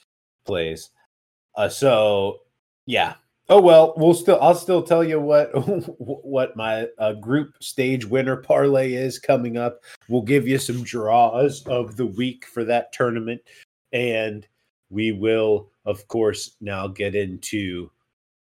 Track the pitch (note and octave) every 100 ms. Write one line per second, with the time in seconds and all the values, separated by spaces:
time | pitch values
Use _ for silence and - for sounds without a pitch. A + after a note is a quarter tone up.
0 | _ _ _ _ - F2+ D#2+ D#2+ - _
1 | _ _ _ _ _ G#2+ G2 - C3+ A2
2 | G#2+ G2+ G2 - _ _ _ _ - G#2+
3 | E2 - _ _ - G3+ F3 D#3+ D#3+ E3
4 | E3 E3+ - F3+ D3+ F3 - F3 - E3
5 | D#3+ D3+ D3 D3 D3 C3+ C3+ F#3 - -
6 | A#2+ C#3 - C3 B2+ A2+ A2 A2 A#2 -
7 | G#2+ G#2+ A2 D3 D3 - - - B2+ C3
8 | G2+ C3 C3 C3 - C#3 C#3+ C3+ C3 B2+
9 | C3 B2 - A#2 A#2+ A#2 A#2+ A#2+ - -
10 | - A#2+ G#2+ C#3+ B2 C3+ D3 B2 A#2 A#2+
11 | G#2+ A#2+ A#2 A#2+ C#3+ C#3+ C3 B2 A2+ G#2+
12 | A#2 F#2+ B2+ B2 - A#2+ A2 A#2+ - -
13 | B2 A#2 A2+ A#2+ _ - _ _ _ B2
14 | B2 A2 A2 G#2 - _ _ _ - G2
15 | A2 G2+ A2 A2 A2 G2+ G2+ _ G#2 G#2
16 | - A#2 G#2+ F#2+ - - G2+ G2 G2 G2
17 | G2+ G2+ F#2+ F#2 - G#2+ G2 F2+ F2 _
18 | _ _ _ _